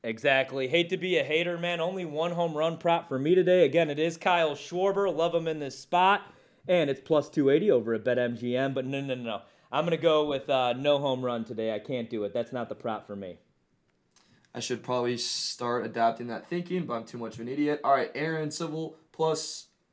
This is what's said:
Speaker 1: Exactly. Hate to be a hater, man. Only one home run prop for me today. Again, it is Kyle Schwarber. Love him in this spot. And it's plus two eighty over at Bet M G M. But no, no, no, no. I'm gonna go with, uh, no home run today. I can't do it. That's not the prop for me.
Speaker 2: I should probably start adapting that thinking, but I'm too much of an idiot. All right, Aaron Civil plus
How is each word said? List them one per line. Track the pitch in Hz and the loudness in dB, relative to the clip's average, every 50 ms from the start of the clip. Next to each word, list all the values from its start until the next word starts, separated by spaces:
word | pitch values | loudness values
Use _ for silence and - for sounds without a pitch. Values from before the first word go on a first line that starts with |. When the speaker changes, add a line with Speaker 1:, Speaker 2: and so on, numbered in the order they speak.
| - | -6
Speaker 1:
Exactly. | 117 113 110 - 143 135 135 131 - 131 135 131 127 | -6 -8 0 2 4 4 4 4 2 -2 -4 -2 2
Hate | 143 170 175 170 | 2 2 2 2
to | 190 170 | -2 -4
be | 175 185 180 | -2 0 2
a | 160 135 | 2 2
hater, | 135 151 160 170 175 175 170 | 2 0 0 0 0 -2 -2
man. | 170 175 175 170 | -2 -4 -2 -2
Only | 165 180 190 190 180 | -2 -4 -4 -6 -6
one | 160 143 151 165 175 | -6 -4 -2 -2 -2
home | 175 170 170 170 156 | 0 -2 -2 -2 0
run | 147 156 165 165 | 0 0 0 0
prop | 165 - 170 170 170 - - | 0 0 0 0 0 0 -4
for | 135 131 | -4 -2
me | 135 156 180 | 2 4 4
today. | 185 175 175 180 185 170 | 4 6 6 6 6 6
Again, | 139 139 165 165 151 | 6 4 2 2 2
it | 143 147 | 0 0
is | 160 170 170 | 0 -2 -2
Kyle | 165 - 196 180 175 165 156 143 | -2 0 2 4 4 2 0 0
Schwarber. | 139 - - 170 180 185 202 190 196 202 190 | -4 -10 -8 -4 0 0 2 2 2 0 0
Love | 160 147 165 175 165 | 0 0 0 2 2
him | 170 160 160 | 0 0 -2
in | 160 156 | -4 -4
this | 143 135 123 | -6 -8 -8
spot. | - - _ - 175 180 190 202 196 - - - - _ _ _ _ _ - | -12 -8 _ 2 4 6 6 4 2 0 -12 -20 -20 _ _ _ _ _ 2
And | 185 175 156 143 | 2 4 4 2
it's | 135 - | 0 -4
plus | - - 160 151 143 - | 0 2 2 2 2 2
two | - 156 143 135 | 0 2 4 6
eighty | 139 160 - 208 | 6 6 6 6
over | 156 123 110 113 113 | 4 4 4 0 -2
at | 110 104 | 0 0
Bet | 127 123 123 | 0 2 2
M | 123 120 120 | 0 0 -2
G | 110 120 123 123 | -4 -4 -2 0
M. | 123 135 135 | 0 0 0
But | 135 135 127 | -2 -2 -4
no, | 131 139 139 | -4 -4 -6
no, | 139 139 127 | -4 -4 -6
no, | 127 | -6
no. | 120 117 107 98 - _ _ _ _ _ | -4 -8 -8 -8 -10 _ _ _ _ _
I'm | 120 139 165 | -2 0 0
gonna | 170 165 | 0 0
go | 143 143 165 156 151 151 | 2 2 4 4 4 2
with, | 147 143 135 135 - | 2 -2 -4 -2 0
uh, | 139 131 127 123 120 | 0 2 2 0 0
no | 127 139 147 147 139 | 0 2 2 2 2
home | 143 139 131 127 127 | 2 0 -2 -2 -2
run | 123 120 117 110 | -4 -4 -4 -6
today. | - 120 107 110 110 110 | -8 -6 -4 -2 -2 -2
I | 107 | -4
can't | - - 131 123 117 113 | -6 -6 -6 -6 -6 -6
do | 120 110 104 | -4 -4 -4
it. | 101 | -2
That's | 101 120 117 - | -2 -4 -6 -4
not | 127 123 117 - | -6 -8 -6 -6
the | 120 | -10
prop | - - 120 110 104 - | -8 -6 -6 -6 -6 -8
for | - 104 | -12 -12
me. | 98 98 92 87 _ _ _ _ _ _ _ _ _ _ _ _ _ _ _ _ - _ _ _ _ _ _ _ | -10 -10 -12 -14 _ _ _ _ _ _ _ _ _ _ _ _ _ _ _ _ -20 _ _ _ _ _ _ _
Speaker 2:
I | 123 | -10
should | 117 - 127 113 - | -6 -6 -6 -6 -4
probably | - 123 123 120 120 123 | -4 -2 0 0 -2 -2
start | 117 120 - - - - - - - 123 120 120 123 107 | -2 -4 -4 -4 -4 -6 -6 -6 -6 -4 -2 -2 -2 -4
adapting | 117 - 117 117 117 117 - 123 120 | -4 -2 2 2 2 2 0 -8 -8
that | 117 110 - | -8 -10 -8
thinking, | - 175 175 175 175 175 185 160 | -6 -6 -6 -4 -4 -4 -4 -4
but | 117 120 | -4 -6
I'm | 113 113 | -8 -8
too | - - 120 | -10 -10 -10
much | 117 113 110 | -10 -10 -10
of | 120 | -10
an | 113 123 | -10 -8
idiot. | 135 147 147 147 147 147 | -4 -2 0 0 0 0
All | - 135 | 2 2
right, | 139 131 - - - | 4 4 2 -2 -4
Aaron | 139 147 160 160 156 156 151 | -4 -4 -4 -2 -4 -4 -6
Civil | 151 - 170 156 151 160 160 160 - _ _ _ | -4 -6 -6 -6 -6 -6 -8 -8 -10 _ _ _
plus | _ - 160 160 156 151 - - - - - _ _ _ _ _ | _ -2 0 0 0 -2 -4 -8 -10 -12 -16 _ _ _ _ _